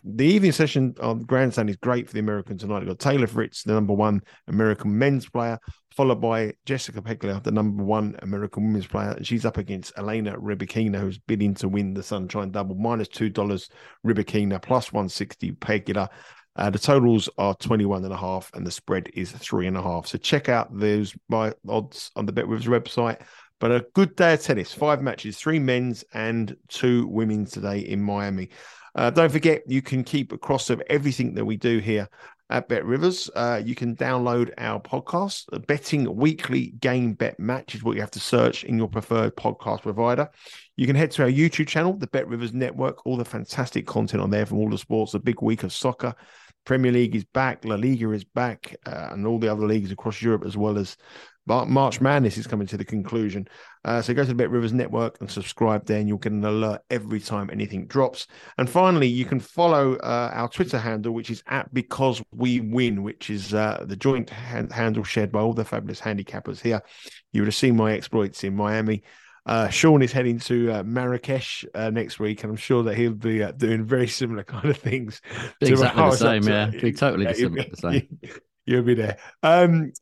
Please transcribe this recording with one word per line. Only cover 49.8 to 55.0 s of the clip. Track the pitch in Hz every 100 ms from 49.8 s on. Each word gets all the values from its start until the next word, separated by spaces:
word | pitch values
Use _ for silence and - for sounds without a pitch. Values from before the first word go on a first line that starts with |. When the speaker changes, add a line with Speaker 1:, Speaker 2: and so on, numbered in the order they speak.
| 98
Speaker 1:
across | 95 113 107
Europe, | 117 110
as | 98 101
well | 104 104
as | 95 - - - - _ -
Mar-, | 120
March | 110 131 135 107
Madness | 131 143 117 107
is | 110
coming | 107 98
to | 101
the |
conclusion. | 101 107 98 117 107 98 98 - - -
Uh, | - 117
so | 113
go | 123 135
to |
the | 120
BetRivers | 101 120 113
Network | 123 - 113